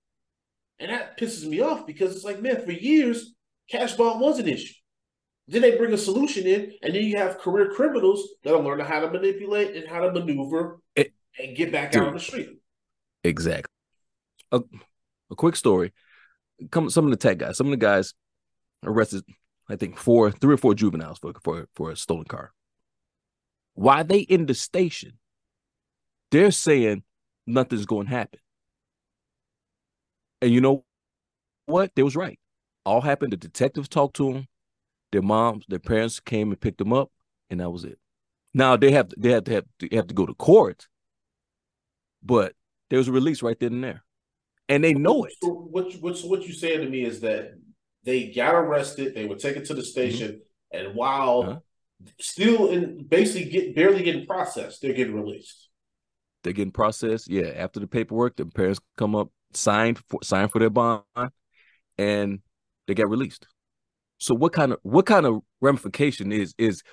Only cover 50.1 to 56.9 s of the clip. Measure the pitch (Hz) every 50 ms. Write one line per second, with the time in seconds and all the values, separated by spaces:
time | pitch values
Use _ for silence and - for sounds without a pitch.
50.1 | 113 117 110 104 98 - - _ _ _ _ _ 85 90 95 98 104 117 127 135
51.1 | 139 139 131 123 120 123 113 95 135 160 - _ _ _ _ _ _ _ - -
52.1 | _ - - - - 180 202 233 226 214 196 - 180 180 175 170 - - - -
53.1 | 165 190 220 190 - 185 151 - 165 185 - - 120 151 175 196 196 185 170 170
54.1 | 156 - - - 185 185 180 - - - - - - - 139 131 123 127 123 113
55.1 | 107 104 104 101 98 - - - - _ _ _ _ _ _ _ _ _ _ _
56.1 | _ _ _ _ _ _ - 87 95 104 101 95 - 120 107 107